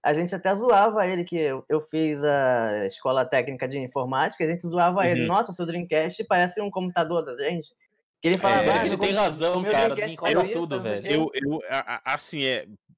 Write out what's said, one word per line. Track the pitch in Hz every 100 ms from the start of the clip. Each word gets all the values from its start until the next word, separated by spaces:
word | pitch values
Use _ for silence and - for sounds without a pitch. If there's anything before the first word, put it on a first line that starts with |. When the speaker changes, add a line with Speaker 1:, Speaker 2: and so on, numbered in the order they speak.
Speaker 1:
A | -
gente | 151 175
até | 190 190
zoava | 196 247 202 214 214 185
ele, | 185
que | 175 175
eu, | 151 135 -
eu | 151
fiz | 151 156 160 147
a | 147 143 131 120 113 104 98
escola | - 135 131
técnica | 127 135 127 131 127
de | 139
informática, | 131 143 127 131 170 -
a | 160
gente | 170 170
zoava | 175 175 180 175
ele, | 175
Speaker 2:
Uhum. | 160
Speaker 1:
"Nossa, | 190 233
seu | 175 170
Dreamcast | 175 175 156 160 180
parece | 208 185 180 196
um | 202
computador | 190 185 175 156 170
da | 143 123
gente." | 143 175 151 _ _ _ _ _
Que | 165
ele | 185
Speaker 2:
É. |
Speaker 1:
falava, | 190 196
Speaker 3:
Pior | - 294
Speaker 1:
"Ah, |
Speaker 3:
que | 220
ele | 202
Speaker 1:
meu |
Speaker 3:
tem | 190
Speaker 1:
com-, | 196
Speaker 3:
razão, | 196 151 165 180
Speaker 1:
meu | 196
Speaker 3:
cara, | 208 -
Speaker 1:
Dreamcast | - - -
Speaker 3:
concorda | 165 160
Speaker 1:
faz | 185
isso, | 170
Speaker 3:
tudo, | 170 135
Speaker 1:
faz |
não | 113
sei | 101
o |
Speaker 3:
velho. | 117 151 160
Speaker 1:
quê." | -
Speaker 2:
Eu, | 139
eu, | 156 92
a, | 135 127 120 -
a, |
assim, | 147 - 156
é, | 135 120 92 - _